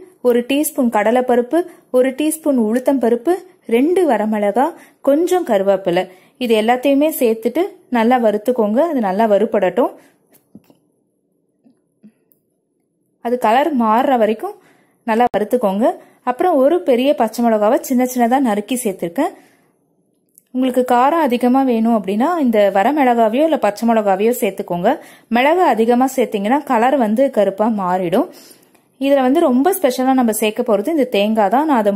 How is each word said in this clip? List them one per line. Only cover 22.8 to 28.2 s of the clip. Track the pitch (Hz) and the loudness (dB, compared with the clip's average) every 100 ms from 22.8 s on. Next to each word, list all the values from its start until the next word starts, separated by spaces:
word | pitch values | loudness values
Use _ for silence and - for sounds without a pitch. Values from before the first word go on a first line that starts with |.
| 226 294 254 233 220 247 320 | 2 2 2 2 2 2 0
இல்ல | 285 208 | 0 -2
பச்சை | 202 233 | 0 0
மிளகாவையோ | 226 202 185 220 233 | 2 2 0 0 0
சேர்த்துக்கோங்க. | 202 190 190 175 202 311 - - - 233 | -4 -6 -8 -2 -2 -2 -8 -18 -4 0
மிளகு | 277 359 330 | 2 2 2
அதிகமா | 220 226 240 262 262 | 2 2 2 0 -2
சேர்த்தீங்கன்னா | 214 208 202 285 294 | -2 -2 -2 -2 0
கலர் | 226 247 277 | 0 2 2
வந்து | 214 220 269 226 | 0 0 0 2
கருப்பா | 196 190 214 208 | 0 0 -2 -2
மாறிடும். | 180 185 175 196 | -2 -2 0 -2